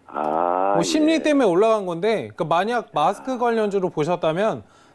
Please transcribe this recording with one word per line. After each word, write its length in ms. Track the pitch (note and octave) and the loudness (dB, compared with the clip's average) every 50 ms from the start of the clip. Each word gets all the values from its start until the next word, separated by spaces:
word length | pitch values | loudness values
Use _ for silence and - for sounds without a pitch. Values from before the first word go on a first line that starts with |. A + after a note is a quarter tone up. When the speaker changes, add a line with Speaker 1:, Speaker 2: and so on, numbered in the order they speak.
| _ | _
Speaker 1:
아, 680 | - - - D2+ D2+ D#2 E2 F2 F2 F2 F2 F#2 G2 G2+ | -12 -8 -4 -2 -2 0 0 0 2 2 2 2 2 2
Speaker 2:
뭐, 80 | G2 - | 2 0
심리 300 | - D#4+ D#4 D4+ D#4 E4 | 2 0 2 2 2 2
Speaker 1:
예. 100 | D#4 - | 2 2
Speaker 2:
때문에 260 | D#4 D4 C#4 B3+ G3 | 2 2 4 4 2
올라간 360 | E3 F3+ G#3+ A3+ A3 G#3+ G3 F3+ | 4 4 4 4 2 0 0 -4
건데, 420 | E3+ E3 F3+ A3 A3+ F#3 A#2+ G#2 G#2+ | -6 -4 -2 -2 -2 -2 -4 -6 -6
그러니까 100 | - F3 | -6 -2
만약 440 | D3+ E3 E3+ F#3+ A3 B3 A#3+ F#3 - - | 0 0 0 0 0 -2 -4 -6 -4 -2
마스크 380 | D3 D3+ F3 G3+ G3+ - C4 | 0 0 0 0 -2 -6 -6
Speaker 1:
아. 60 | C4 A3+ | -4 -2
Speaker 2:
관련주로 520 | A#3+ A#3+ A#3 A3+ G#3+ G3+ F#3+ G3+ F#3 F3 | 0 0 0 0 0 0 -2 -2 -2 -2
보셨다면 760 | - E3 D3 D#3+ F3+ E3 - D#3+ D#3 F3 G#3 A3 E3+ A#2 - - _ - - - _ | -2 -2 -2 -2 -2 -2 0 -2 0 0 0 -2 -2 -4 -10 -16 _ -20 -20 -20 _